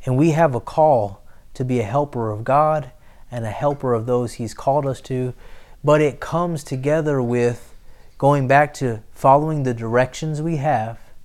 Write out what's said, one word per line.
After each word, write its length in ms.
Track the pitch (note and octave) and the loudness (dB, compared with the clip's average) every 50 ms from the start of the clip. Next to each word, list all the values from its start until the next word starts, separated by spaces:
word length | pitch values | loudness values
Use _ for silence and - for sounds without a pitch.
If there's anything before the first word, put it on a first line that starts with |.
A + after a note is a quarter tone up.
| - | -2
And 120 | - B2+ | -2 2
we 140 | B2+ D3+ E3+ | 2 4 4
have 240 | D3+ D3+ E3+ D#3 C3 | 4 4 4 2 2
a 60 | A#2 | 0
call 640 | - - - - D#3 D#3 D3 A#2+ G#2 G2+ G2 - - - - - - - - | -6 -4 0 2 4 4 4 2 0 -2 -6 -12 -18 -20 -20 -20 -20 -20 -8
to 100 | - C3+ | -6 -4
be 160 | B2+ B2+ B2 | -2 0 0
a 40 | A2+ | 0
helper 460 | G2 A2+ C#3+ D3 C#3+ - B2 A2+ A2 | 0 0 -2 -2 -2 -4 -4 -4 -4
of 140 | G#2+ G#2 A2+ | -4 -6 -2
God 460 | A#2 C3 C#3+ D3+ D#3 D#3 D#3 C#3 - - - - - - - - - | 2 2 4 4 4 2 -2 -4 -8 -14 -20 -20 -20 -20 -20 -18 -12
and 140 | - B2 A2+ | -10 -8 -6
a 60 | A2 | -6
helper 420 | G2+ - - D3 D3 C#3 - C3 A#2+ | -6 -2 -2 -2 -2 -2 0 0 0
of 120 | A2+ A2 | 0 0
those 280 | A#2+ B2 B2 B2 A2+ - | 0 0 0 0 -2 -6
He's 200 | - B2 G#2+ - | -8 -8 -8 -8
called 320 | - - - C3+ D3 C#3+ | -4 -2 0 0 0 0
us 140 | C#3 C3 - - | -2 -4 -6 -6
to, 320 | - C3+ B2+ B2+ B2+ A#2+ - - - - - - - - - - | -6 -4 -4 -4 -4 -6 -10 -16 -18 -18 -18 -18 -20 -20 -6 2
but 160 | C#3+ D3 D3+ | 2 4 4
it 200 | D3+ D3 B2+ - | 4 2 0 -4
comes 440 | - - - E3 F3 F3 E3+ D#3 - | -10 -4 -4 -2 -2 -2 -4 -6 -6
together 580 | - D3 C3 B2+ C#3+ D3 D#3+ D#3 D3+ D3 C3+ B2 | -8 -8 -4 -2 0 0 0 0 0 0 0 0
with 520 | A#2 A#2+ B2 A#2+ A#2+ A#2+ A#2+ - - - - - - - - - - - - | 0 0 2 2 0 0 -2 -10 -18 -20 -20 -20 -20 -20 -20 -20 -20 -10 0
going 300 | - C#3 D3 C#3+ C3+ B2 | 2 2 4 2 2 4
back 260 | C3+ C#3+ D3+ C#3+ - | 4 4 4 4 0
to 280 | - C#3+ B2+ A2+ G#2+ - - - | -4 -4 -4 -4 -4 -8 -16 -18
following 500 | - - C#3 C3+ C#3+ D3+ D#3 D#3+ D3+ C#3 | 0 4 6 6 6 4 2 -2 -2 -2
the 120 | B2+ B2 | -2 -2
directions 680 | A2+ A2+ A2+ A2+ B2 B2+ C3 - - - D#3 D#3 D3 D3+ | -2 -4 0 2 2 2 2 -2 -8 -6 -6 -6 -4 -4
we 140 | E3 E3 | -4 -4
have 420 | D3 C3+ D#3 C#3+ A#2 A2 A2+ A#2 - - - - - | -2 0 0 0 0 -2 -4 -8 -12 -16 -20 -20 -20